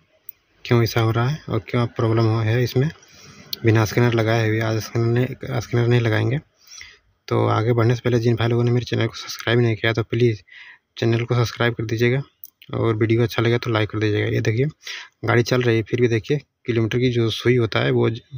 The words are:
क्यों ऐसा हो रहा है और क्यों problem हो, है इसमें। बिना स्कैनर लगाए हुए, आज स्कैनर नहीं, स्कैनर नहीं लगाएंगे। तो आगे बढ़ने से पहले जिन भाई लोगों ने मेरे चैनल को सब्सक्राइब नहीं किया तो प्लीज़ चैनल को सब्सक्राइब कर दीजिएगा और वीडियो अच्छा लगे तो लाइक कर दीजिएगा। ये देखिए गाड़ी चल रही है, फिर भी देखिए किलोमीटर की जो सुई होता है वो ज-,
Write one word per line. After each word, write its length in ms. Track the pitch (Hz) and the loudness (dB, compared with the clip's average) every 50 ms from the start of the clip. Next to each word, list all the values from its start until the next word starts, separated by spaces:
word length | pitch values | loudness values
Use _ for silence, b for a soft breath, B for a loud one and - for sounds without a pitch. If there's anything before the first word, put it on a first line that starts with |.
| _ _ _ _ _ - - _ _ _ _ _ - | _ _ _ _ _ -20 -20 _ _ _ _ _ -4
क्यों 180 | - 123 117 117 | 0 2 2 2
ऐसा 180 | 107 - 120 | 2 0 0
हो 100 | 113 113 | 0 0
रहा 180 | 110 117 120 131 | 0 0 0 -2
है 140 | 147 - - - | -2 -4 -6 -6
और 160 | 113 110 - - | -6 -6 -6 -4
क्यों 180 | - 123 120 | -2 -2 -2
problem 380 | 120 - - 117 110 110 117 117 | -2 -2 -2 -2 0 2 2 2
हो, 140 | 110 110 113 | 2 2 0
है 240 | 113 110 110 123 123 | 0 0 0 0 0
इसमें। 240 | 113 - 127 135 160 - - B B B B B B B B B B B - - | 0 0 0 -2 -2 -4 -10 B B B B B B B B B B B -2 2
बिना 200 | 113 107 113 110 | 2 4 4 2
स्कैनर 300 | 107 - 123 123 120 113 | 2 2 2 2 2 2
लगाए 340 | 113 110 110 113 117 113 107 | 2 2 2 2 2 2 0
हुए, 120 | 107 110 | 0 0
आज 180 | 113 110 110 110 | -2 -2 -2 -4
स्कैनर 280 | 107 - - 120 117 | -4 -4 -4 -2 0
नहीं, 540 | 117 117 120 127 127 131 - - - 131 123 | 0 0 0 0 -2 -4 -10 -10 -8 -6 -6
स्कैनर 260 | - - - 120 120 | -6 -2 -2 0 2
नहीं 140 | 117 120 120 | 2 2 2
लगाएंगे। 380 | 117 117 107 107 107 110 123 151 - _ _ B B B B B B B B B B B _ _ _ - | 2 2 0 0 0 0 -2 -4 -6 _ _ B B B B B B B B B B B _ _ _ -4
तो 160 | 120 117 113 113 | -2 0 0 0
आगे 240 | 110 110 107 113 120 | 0 0 0 0 2
बढ़ने 220 | 120 113 113 123 | 2 2 2 2
से 60 | 117 - | 0 0
पहले 140 | 123 120 120 | 0 0 2
जिन 180 | 113 123 117 | 2 2 0
भाई 120 | 113 117 120 | 0 0 0
लोगों 160 | 120 117 120 | 0 0 0
ने 60 | 120 | 2
मेरे 140 | 120 123 120 | 0 0 -2
चैनल 220 | - - 113 113 | -2 -2 -2 -2
को 80 | 113 - | -2 -4
सब्सक्राइब 460 | - - - - - - - 113 123 | -8 -14 -14 -12 -8 -2 0 2 2
नहीं 160 | 120 117 110 | 2 2 0
किया 160 | - - 113 113 | 0 0 -2 0
तो 100 | 113 110 | 0 -2
प्लीज़ 380 | - - 117 123 120 107 98 - B B B B B B B B _ - - | -2 0 2 2 2 2 0 -8 B B B B B B B B _ -8 -2
चैनल 260 | 120 117 117 113 117 | 0 0 0 0 0
को 100 | - 123 | 0 0
सब्सक्राइब 400 | 123 120 110 - - 120 120 113 | 0 0 0 0 -2 -2 0 0
कर 100 | - 110 | -2 -4
दीजिएगा 380 | 110 120 110 120 120 123 139 139 - _ _ _ - _ _ - - 127 | -4 -2 0 0 2 0 0 -4 -8 _ _ _ -20 _ _ -16 -8 -4
और 220 | 117 113 113 113 | -2 0 0 0
वीडियो 260 | 107 117 110 113 113 120 | 2 2 2 2 2 0
अच्छा 200 | 113 - - 113 | 0 0 0 2
लगे 160 | 117 117 120 | 2 2 0
तो 120 | - 123 | 0 0
लाइक 200 | 117 110 107 101 | 0 0 -2 -2
कर 80 | - 110 | -2 -2
दीजिएगा। 280 | 107 107 104 104 107 | -2 0 0 0 -2
ये 140 | 110 113 120 | -2 -2 -2
देखिए 260 | 113 117 110 113 135 156 - _ B B B B B B B _ - | 0 0 0 0 -2 -2 -4 _ B B B B B B B _ -2
गाड़ी 180 | 113 110 117 120 | 2 2 2 2
चल 200 | - 127 127 123 | 2 0 0 2
रही 140 | 120 113 | 2 2
है, 60 | 113 107 | 0 0
फिर 180 | - - 117 | -2 -2 0
भी 80 | 123 117 | 0 0
देखिए 320 | 117 113 - - 147 147 - _ _ _ - | 0 -2 -2 -2 -4 -4 -4 _ _ _ -6
किलोमीटर 320 | - 117 113 113 107 120 127 | -4 -2 0 0 0 0 0
की 100 | 127 131 | 0 0
जो 180 | 120 120 117 113 | 0 0 0 -2
सुई 260 | 107 - - 123 127 | -2 -2 0 2 2
होता 220 | 123 117 107 - 123 | 2 2 0 0 0
है 100 | 120 139 | 0 0
वो 180 | 131 120 120 117 | 0 2 0 0
ज-, 100 | 113 120 - _ 139 | -2 -4 -10 _ -18